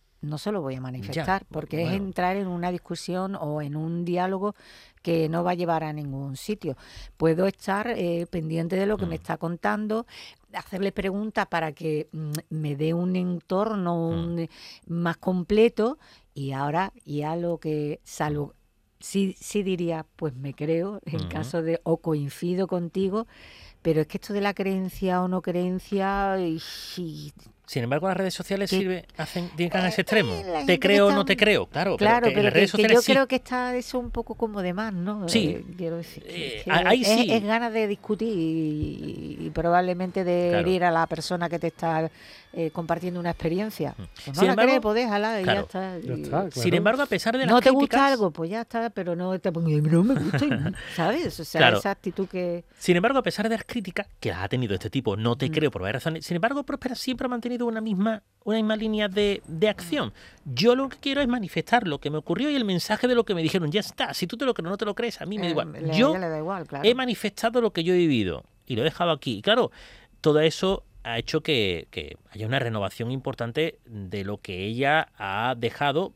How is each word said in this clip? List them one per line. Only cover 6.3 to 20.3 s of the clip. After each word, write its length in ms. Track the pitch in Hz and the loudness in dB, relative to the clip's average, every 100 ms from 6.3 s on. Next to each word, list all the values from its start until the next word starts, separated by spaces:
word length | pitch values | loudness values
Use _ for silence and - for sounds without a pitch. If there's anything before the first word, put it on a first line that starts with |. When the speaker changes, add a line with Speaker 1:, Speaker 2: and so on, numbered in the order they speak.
| 135 | -8
Speaker 1:
sitio. 400 | - 214 160 131 - - - - | -6 -6 -6 -8 -10 -18 -16 0
Puedo 300 | 160 160 190 | 2 4 2
estar, 420 | - - 196 220 240 | 0 -2 -2 -2 -2
eh, 300 | 175 170 170 | -2 -2 -2
pendiente 460 | 180 156 160 165 190 | -4 -2 -2 0 0
de 80 | |
lo 140 | 196 214 | 0 0
que 80 | 180 | -2
me 60 | 165 | -4
Speaker 2:
Mm. 40 | |
Speaker 1:
está 180 | - 165 | -4 -4
contando, 680 | 165 170 208 208 214 220 240 - - - _ | -4 -2 -2 -2 -2 -2 -4 -12 -20 -20 _
hacerle 400 | - - 185 196 | -14 -8 -4 -2
preguntas 540 | 190 190 190 214 220 196 | -2 -2 -2 -2 -2 -2
para 260 | 170 160 | 0 -2
que, 360 | 151 165 151 156 | -4 -2 -2 -2
mm, 200 | 156 156 147 - | -6 -4 -4 -4
me 260 | 156 151 143 | -4 -2 0
dé 160 | 156 | 0
un 240 | 170 180 185 | 0 0 0
entorno 800 | 180 175 - 185 220 208 175 175 | -2 -4 -2 0 0 0 0 0
Speaker 2:
Mm. 160 | 165 | 0
Speaker 1:
un, 360 | 165 170 170 165 - - - - | -2 -2 -4 -6 -10 -20 -16 -8
más 280 | 170 170 165 | -2 -2 -2
completo, 840 | - 185 170 208 226 - 220 302 - - _ | -2 -2 2 6 6 4 -2 -2 -12 -20 _
y 180 | - 135 | -8 -6
ahora 400 | 135 143 160 190 - - | -2 0 0 -2 -6 -8
ya 280 | 147 147 170 | -4 -2 -2
lo 200 | 175 165 | -2 -4
que 420 | 160 151 147 156 | -4 -4 -4 -6
salvo, 440 | - - 156 147 143 | -10 -6 -4 -2 -6
Speaker 2:
Mm. 40 | - _ _ _ _ | -10 _ _ _ _
Speaker 1:
sí, 340 | - 196 196 - | -6 -2 -2 -4
sí 220 | - 208 | -6 -4
diría, 420 | 190 185 170 160 156 - | -2 -2 -2 -4 -6 -6
pues 180 | 160 | -6